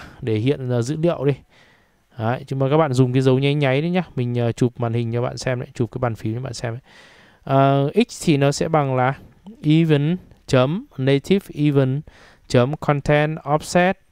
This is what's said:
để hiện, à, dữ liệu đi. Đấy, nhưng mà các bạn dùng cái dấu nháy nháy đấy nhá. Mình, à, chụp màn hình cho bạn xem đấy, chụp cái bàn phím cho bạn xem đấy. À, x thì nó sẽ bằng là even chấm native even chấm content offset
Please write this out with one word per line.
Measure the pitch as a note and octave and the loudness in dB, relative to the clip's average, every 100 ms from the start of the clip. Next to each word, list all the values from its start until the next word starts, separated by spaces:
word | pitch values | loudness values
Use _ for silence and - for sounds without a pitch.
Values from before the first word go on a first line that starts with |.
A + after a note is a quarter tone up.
| - - | -6 -12
để | B2 G#2+ | -4 -2
hiện, | A#2 C#3+ B2+ | 0 -2 -2
à, | B2 | -2
dữ | A#2 D#3 | -2 -2
liệu | E3+ D#3+ C3+ | -2 0 -2
đi. | C3+ _ _ _ _ _ _ _ - | -4 _ _ _ _ _ _ _ -6
Đấy, | A2 B2+ - | -4 -4 -6
nhưng | C3+ | -4
mà | C3+ | 2
các | D#3 | 2
bạn | D#3 | 2
dùng | B2+ C3 | 2 2
cái | B2+ | 4
dấu | C3+ C3 | 2 2
nháy | C#3+ | 2
nháy | D3 C#3 C3+ | 0 0 0
đấy | E3 | 0
nhá. | F3+ E3 - | -2 -4 -6
Mình, | B2 A#2+ | -4 -2
à, | A#2 | -2
chụp | A2+ B2 - | 0 -2 0
màn | A#2 | -4
hình | A#2 A#2 | -2 -2
cho | A#2 | -4
bạn | B2+ C3 | -4 -6
xem | - B2 | -6 -6
đấy, | C#3 | -8
chụp | - A#2 | -6 -6
cái | B2 | -4
bàn | B2 A2 | -6 -4
phím | A2 A2+ | -6 -6
cho | |
bạn | C3 | -8
xem | A#2 A#2+ | -10 -8
đấy. | A#2 _ - - - _ _ | -10 _ -20 -20 -20 _ _
À, | - C3+ C3+ C#3 C#3 G3 A#3+ | 0 2 4 2 2 0 -2
x | - - | -2 0
thì | C#3+ | 2
nó | C#3 | 2
sẽ | C#3+ E3+ | 0 0
bằng | D#3+ C#3 B2+ | 0 0 0
là | B2+ C#3 - _ - A3+ | 0 -2 -14 _ -20 -6
even | D3+ D#3 E3 D3 D3 F3+ - - - | 2 2 4 2 2 -2 -8 -20 0
chấm | C3 C3 F3+ C#4+ - | 2 2 -2 -8 -4
native | C3 C#3 - G3 - - | 0 0 2 -2 -2 -2
even | D3 C#3 C3 C3+ - - - _ _ | 2 2 2 0 -6 -20 -20 _ _
chấm | B2+ B2 - | 2 2 -2
content | - C#3+ C#3+ D3 D3+ D#3 | -2 -2 2 2 2 -4
offset | C#3+ D3+ - F3+ F3+ F#3+ _ | -2 -2 0 2 2 0 _